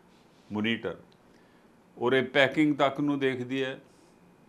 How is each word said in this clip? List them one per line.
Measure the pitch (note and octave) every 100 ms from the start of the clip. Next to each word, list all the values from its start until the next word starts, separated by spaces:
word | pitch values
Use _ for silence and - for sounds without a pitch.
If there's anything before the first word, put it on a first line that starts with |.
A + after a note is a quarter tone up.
| _ _ _ _ -
ਮੋਨੀਟਰ। | G2+ G#2+ A2+ G2 E2+ - _ _ - _ _ _ _ _ -
ਔਰ | A#2+
ਇਹ | C3
ਪੈਕਿੰਗ | B2+ C#3+ C3+ D3 D3+ C#3+
ਤੱਕ | C#3 C3+
ਨੂੰ | D3 C#3+
ਦੇਖਦੀ | C3 B2+ B2 C3+
ਹੈ, | C3 C#3 - _ _ _ _ _